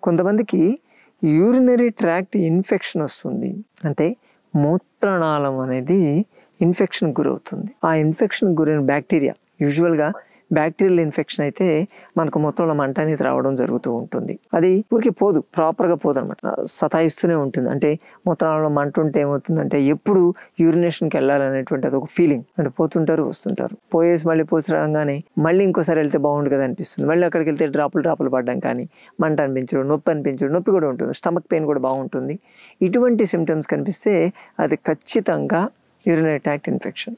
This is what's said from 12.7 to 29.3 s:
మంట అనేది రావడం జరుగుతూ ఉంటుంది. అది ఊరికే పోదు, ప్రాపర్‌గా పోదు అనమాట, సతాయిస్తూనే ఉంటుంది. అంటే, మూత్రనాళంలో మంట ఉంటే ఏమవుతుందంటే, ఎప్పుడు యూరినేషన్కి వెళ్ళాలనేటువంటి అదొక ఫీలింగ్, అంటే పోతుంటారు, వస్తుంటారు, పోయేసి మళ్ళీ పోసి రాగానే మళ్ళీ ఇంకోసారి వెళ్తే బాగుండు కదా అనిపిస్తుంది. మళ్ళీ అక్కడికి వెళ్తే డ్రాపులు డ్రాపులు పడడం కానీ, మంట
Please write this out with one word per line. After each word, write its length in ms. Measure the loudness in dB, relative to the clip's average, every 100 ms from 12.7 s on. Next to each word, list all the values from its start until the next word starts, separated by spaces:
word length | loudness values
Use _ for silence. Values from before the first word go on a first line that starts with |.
మంట 260 | 0 -2 -2
అనేది 220 | -2 0
రావడం 320 | 0 0 0
జరుగుతూ 400 | 0 -2 -2 -4
ఉంటుంది. 440 | -6 -6 -8 -8 -10 _
అది 300 | 0 2 2 0
ఊరికే 160 | 0 0
పోదు, 320 | 2 2 2 -2 -2
ప్రాపర్‌గా 380 | 0 0 0
పోదు 240 | 0 0 -2
అనమాట, 360 | -4 -8 -6 -6
సతాయిస్తూనే 680 | -4 -2 0 2 0 0 0
ఉంటుంది. 360 | 0 -2 -2 -2
అంటే, 280 | 0 0 -2 -8 -8 -4
మూత్రనాళంలో 420 | 0 0 0 0
మంట 320 | 0 0 0
ఉంటే 200 | 0 0
ఏమవుతుందంటే, 640 | 0 -2 -2 -2 0 2
ఎప్పుడు 520 | 2 0 2 4 4 0 -12 2
యూరినేషన్కి 560 | 2 4 2 0 -2 0
వెళ్ళాలనేటువంటి 680 | 2 2 0 -2 -2 -2 0
అదొక 180 | -2
ఫీలింగ్, 380 | -4 2 2 2 -4 -4
అంటే 120 | -4
పోతుంటారు, 520 | 0 -2 0 0 0
వస్తుంటారు, 540 | 0 -4 -6 -6 -6 -8 _
పోయేసి 340 | 2 2 2 2
మళ్ళీ 160 | 0
పోసి 280 | 2 0 0
రాగానే 520 | 0 0 0 -2 -4 -6 -2
మళ్ళీ 260 | 2 2
ఇంకోసారి 360 | 2 2 0 0
వెళ్తే 180 | 2 0
బాగుండు 320 | 0 0 0
కదా 140 | 0
అనిపిస్తుంది. 440 | -2 -4 -8 -4 0
మళ్ళీ 180 | 2 2
అక్కడికి 240 | 0 -2
వెళ్తే 160 | 0 0
డ్రాపులు 360 | 0 0 0
డ్రాపులు 280 | 0 0 0
పడడం 280 | 0 -2 -4
కానీ, 300 | -4 -4 -8 _ -20 -2
మంట 200 | 0